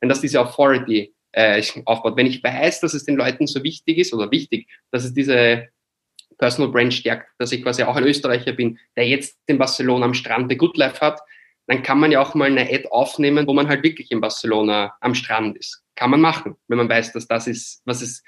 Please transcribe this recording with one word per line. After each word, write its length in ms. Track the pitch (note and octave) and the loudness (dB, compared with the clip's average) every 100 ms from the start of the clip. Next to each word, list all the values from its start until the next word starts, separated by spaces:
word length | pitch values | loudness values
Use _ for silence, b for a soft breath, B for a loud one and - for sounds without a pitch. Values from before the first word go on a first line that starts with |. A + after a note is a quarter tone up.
Wenn 80 | B2 | -2
das 100 | C#3 | 0
diese 220 | C#3+ C#3 | 0 2
Authority, 720 | B2 - C#3 B2+ B2+ A2 G2+ _ _ | 0 2 4 4 0 -2 -2 _ _
äh, 300 | - A2 G#2 G#2+ - - | 2 4 4 0 -4 -2
aufbaut, 320 | A2+ A2+ B2 | 0 0 2
wenn 80 | B2+ | 0
ich 180 | B2+ | 0
weiß, 380 | B2 B2 D#3+ E3+ | -4 -2 -2 -2
dass 120 | E3 | -4
es 120 | D3 D3 | -4 -2
den 100 | C3+ | -2
Leuten 320 | B2+ C3 D3 | 0 -2 -4
so 160 | C3+ | -4
wichtig 360 | C#3 - - E3 | -6 -6 -2 0
ist 140 | F3+ | 0
oder 180 | A2+ G#2 | -2 -2
wichtig, 360 | B2 - A2+ - b b | -4 -4 -8 -8 b b
dass 140 | B2+ B2+ | -6 -4
es 80 | |
diese 540 | B2+ C3+ B2 A#2 A#2 - _ _ _ _ _ - - | -2 2 4 4 2 -2 _ _ _ _ _ -20 -2
Personal 340 | B2 B2 C3 | 0 0 0
Brand 220 | A#2+ B2 | 2 2
stärkt, 360 | B2 A#2 A#2 - - | 0 -2 -4 -6 -8
dass 140 | A#2+ | -6
ich 120 | B2+ | -4
quasi 200 | B2+ B2 | -2 -2
auch 120 | B2 B2 | 0 2
ein 100 | C3 | 2
Österreicher 480 | C#3+ C#3 B2 C3 | 2 0 -2 -2
bin, 240 | B2 A#2 A#2 B - | -2 -2 -4 B -2
der 120 | B2 | 0
jetzt 300 | C3+ - - - | 0 -4 -8 0
in 120 | C#3 | 0
Barcelona 480 | C3 - B2+ B2+ B2 | 2 0 0 2 2
am 80 | |
Strand 360 | B2 - A#2 B2+ | -2 -2 -2 -2
The 80 | C3 | 0
Good 200 | E3+ D#3+ | 0 2
Life 240 | C3+ - | 0 2
hat, 180 | D3+ - - b b b - | -2 -2 -10 b b b -4
dann 140 | C3 | -2
kann 160 | C3 C#3 | 0 2
man 120 | D#3 | 4
ja 100 | C#3 | 4
auch 120 | C3+ | 2
mal 120 | D#3 C#3 | 2 2
eine 160 | C3+ | 2
Ad 260 | B2+ C3+ - | 0 -2 -2
aufnehmen, 540 | A#2 C#3+ - C#3+ D3 C#3+ | -2 0 0 2 2 2
wo 80 | |
man 140 | C#3 D3 | 2 2
halt 160 | C#3 | 2
wirklich 260 | D#3 D#3 - | 0 -2 -6
in 120 | A2+ | -4
Barcelona 720 | A2 - A#2 G#2+ G#2+ G#2 G2+ - | -4 -4 -2 0 2 0 -2 -4
am 120 | A#2+ B2 | -4 -2
Strand 420 | - A2 A2 G#2 | -2 -4 -4 -6
ist. 260 | - - _ - | -12 -16 _ -4
Kann 160 | B2 | 2
man 100 | C#3+ | 4
machen, 340 | D#3+ - G#2 - - | 4 2 -6 -12 -4
wenn 80 | A#2+ | 0
man 100 | A#2 | 2
weiß, 240 | A#2 A2+ | 0 -2
dass 160 | A#2 - | -6 -4
das 200 | A#2 B2 | -4 -4
ist, 340 | A#2+ - - | -8 -10 -12
was 180 | - B2 | -8 -6
es 220 | B2 - | -8 -12